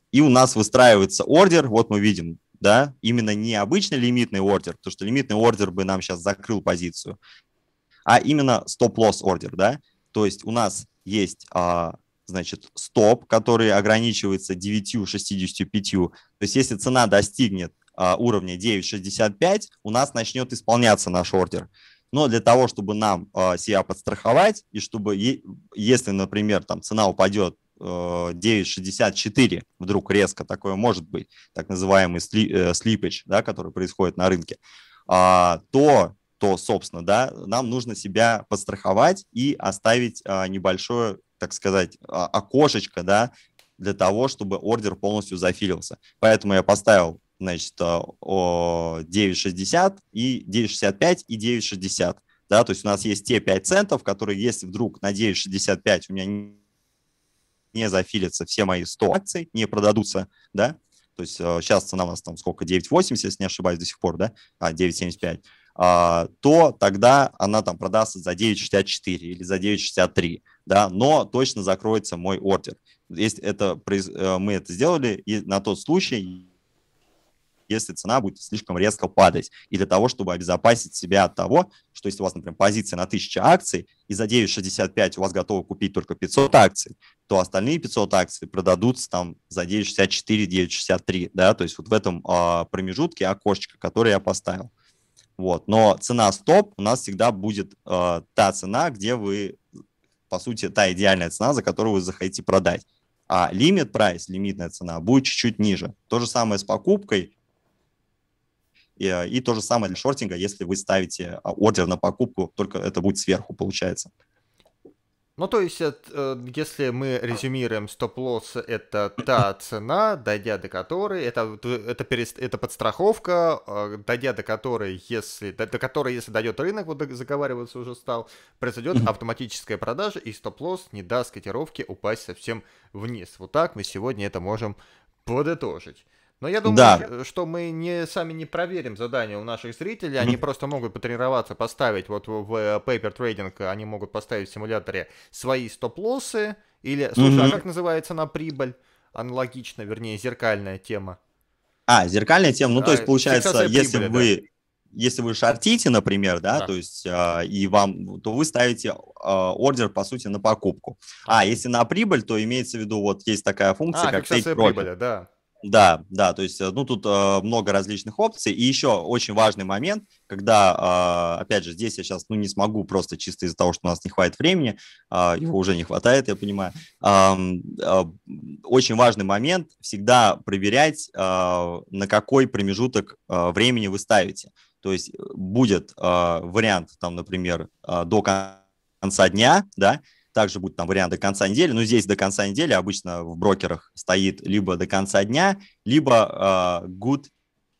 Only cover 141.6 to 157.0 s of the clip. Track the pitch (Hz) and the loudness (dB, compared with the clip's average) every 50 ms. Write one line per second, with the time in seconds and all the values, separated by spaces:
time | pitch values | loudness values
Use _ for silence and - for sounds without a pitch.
141.6 | 113 113 - - 139 120 107 98 92 - 107 101 - - 110 107 104 101 113 110 | -8 -8 -4 -4 -2 -2 -2 -4 -6 -8 -10 -10 -8 -8 -10 -10 -8 -6 -6 -4
142.6 | 107 104 107 104 - - 127 113 107 107 - - 127 117 110 95 98 95 - - | -2 -2 -2 -2 -2 -4 -4 -4 -4 -8 -8 -6 -6 -6 -6 -6 -10 -12 -10 -8
143.6 | 101 92 95 104 107 107 107 101 101 95 - 107 104 - 120 104 98 92 - 104 | -8 -8 -8 -8 -10 -12 -12 -12 -12 -10 -10 -10 -8 -6 -8 -8 -8 -10 -12 -12
144.6 | 107 110 113 107 101 - 95 95 85 - _ - _ _ - - - 123 131 131 | -8 -6 -6 -6 -6 -8 -8 -8 -10 -10 _ -20 _ _ -20 -10 -4 -4 -4 -4
145.6 | 123 110 - - - 117 - - 196 226 254 269 254 - - 220 208 214 208 - | -4 -8 -10 -10 -10 -10 -8 -8 -6 -6 -6 -6 -8 -8 -6 -6 -6 -6 -8 -12
146.6 | _ _ _ _ - 131 139 143 143 - 117 120 131 135 139 135 131 135 139 - | _ _ _ _ -10 -6 -4 -4 -4 -2 2 4 6 6 8 8 6 6 4 2
147.6 | - 190 165 175 175 175 165 160 156 - 175 160 156 147 - 156 156 160 147 131 | -4 -6 -6 -4 -2 -2 -2 -2 -4 -6 -6 -6 -6 -6 -8 -10 -10 -10 -6 -6
148.6 | 135 131 123 - _ _ _ _ _ _ _ - 117 123 123 127 127 120 120 131 | -6 -6 -8 -12 _ _ _ _ _ _ _ -12 -10 -8 -6 -6 -6 -6 -8 -12
149.6 | 117 - - - 110 101 110 107 117 113 107 104 - 127 117 - - 113 107 101 | -16 -16 -16 -14 -12 -10 -10 -10 -8 -10 -10 -8 -8 -8 -6 -4 -2 -2 -2 -2
150.6 | 101 98 95 92 - - 110 101 95 95 90 - _ _ _ _ _ _ _ _ | -4 -8 -12 -12 -10 -10 -8 -8 -8 -10 -14 -18 _ _ _ _ _ _ _ _
151.6 | _ _ _ _ _ - 120 110 90 87 90 107 104 - 160 185 190 151 - - | _ _ _ _ _ 6 6 6 6 4 2 0 4 4 4 6 6 4 4 4
152.6 | 139 127 117 127 127 160 151 127 113 - 135 131 131 147 131 123 107 - - 120 | 2 2 2 2 4 4 2 2 4 2 2 2 4 2 2 2 2 2 2 2
153.6 | - 104 110 139 135 131 113 127 101 95 113 127 123 113 98 87 - _ _ _ | 2 4 4 4 2 2 0 -2 -2 0 2 2 4 4 2 2 -2 _ _ _
154.6 | _ _ _ _ _ _ - - 113 123 - - 120 117 113 - - 117 117 113 | _ _ _ _ _ _ -10 -4 -2 -2 -2 -2 -4 -4 -2 0 2 0 0 2
155.6 | - 214 233 233 - 151 123 107 98 - 101 98 98 95 90 85 80 95 117 151 | 2 2 2 2 4 4 4 4 4 2 0 0 0 0 0 0 0 0 -2 -2
156.6 | 98 95 95 90 85 - - - | -2 -4 -6 -6 -8 -10 -14 -12